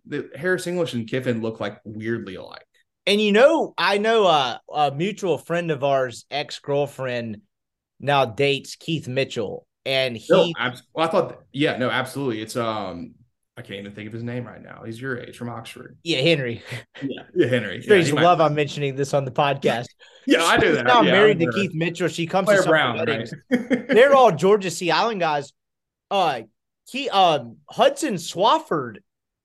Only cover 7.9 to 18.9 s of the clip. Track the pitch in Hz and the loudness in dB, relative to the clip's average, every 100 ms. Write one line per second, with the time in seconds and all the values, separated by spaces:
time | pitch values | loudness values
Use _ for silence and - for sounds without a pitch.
7.9 | _ 131 139 127 104 139 139 131 - - | _ -2 0 0 0 0 -2 -6 -14 -8
8.9 | 160 139 127 131 120 98 95 - _ - | -6 -4 -4 -4 -6 -8 -10 -16 _ -4
9.9 | 135 131 113 - 190 175 165 123 123 - | -2 -2 -6 2 4 4 0 -6 -6 -12
10.9 | - 160 208 - - _ 123 147 110 123 | -4 0 0 -2 -8 _ -2 -2 0 -2
11.9 | 117 127 135 139 110 107 123 117 107 98 | -2 -4 -6 -6 -6 -6 -4 -4 -4 -6
12.9 | 87 82 - _ _ _ - - 98 101 | -10 -14 -18 _ _ _ -20 -16 -14 -14
13.9 | 104 104 113 120 123 117 92 - - 110 | -14 -14 -12 -10 -10 -10 -16 -20 -18 -16
14.9 | 113 131 123 - - 120 117 117 - - | -12 -10 -10 -10 -14 -12 -12 -14 -18 -20
15.9 | - 170 143 147 156 127 110 - 120 - | -14 -4 0 2 2 0 -6 -10 -16 -16
16.9 | - 139 - - - 131 123 107 95 123 | -12 -8 -8 -6 0 2 2 -2 -8 4
17.9 | 202 156 147 170 175 156 147 143 147 143 | 4 6 4 4 6 4 2 -2 -2 -4